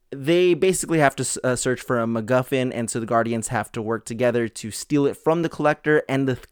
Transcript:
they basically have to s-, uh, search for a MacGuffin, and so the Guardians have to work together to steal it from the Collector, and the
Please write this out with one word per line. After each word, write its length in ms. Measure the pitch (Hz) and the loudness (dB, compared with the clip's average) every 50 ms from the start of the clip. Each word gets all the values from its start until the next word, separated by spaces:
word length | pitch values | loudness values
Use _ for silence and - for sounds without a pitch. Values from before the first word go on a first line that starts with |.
| _ - | _ -14
they 420 | 131 139 131 151 170 180 180 180 170 | -12 -6 0 2 2 4 4 4 4
basically 460 | 143 190 190 180 - - - 165 160 | 4 2 2 2 0 -2 0 2 4
have 160 | 147 135 - | 4 2 2
to 40 | - | 0
s-, 160 | 127 - - - - | -4 -4 -4 -2 0
uh, 140 | 127 123 | 0 0
search 240 | 120 - 131 123 - | 0 0 -2 -2 -2
for 180 | - - 127 120 | -2 -2 -2 0
a 60 | 113 | 0
MacGuffin, 680 | 117 113 113 110 104 127 127 127 - 139 131 127 127 - | -2 -2 -4 -2 0 0 0 0 0 0 0 0 -2 -2
and 160 | 120 117 107 | -4 -6 -4
so 120 | - 120 | -4 -6
the 40 | 113 | -2
Guardians 440 | 104 120 117 113 117 117 113 107 - | 0 0 0 2 0 -2 -4 -4 -2
have 200 | 127 110 107 - - | -4 -4 -4 -4 -8
to 80 | 120 | -8
work 240 | 107 110 113 110 - | -4 -4 -4 -6 -6
together 420 | - 120 110 123 120 117 120 117 | -8 -4 0 0 2 2 2 -2
to 240 | 110 - - - 107 | -2 -6 -10 -12 -10
steal 340 | - - - - 147 143 143 | -10 -10 -6 0 2 2 2
it 120 | 135 101 | 2 0
from 240 | - - 156 160 170 | 0 0 0 2 2
the 80 | 160 156 | 0 -4
Collector, 540 | - - 147 147 151 - - 151 151 151 - | -2 0 0 0 0 0 0 2 2 2 2
and 200 | - 135 135 139 | 0 0 0 0
the 100 | 131 123 - - - | 0 -2 -4 -8 -16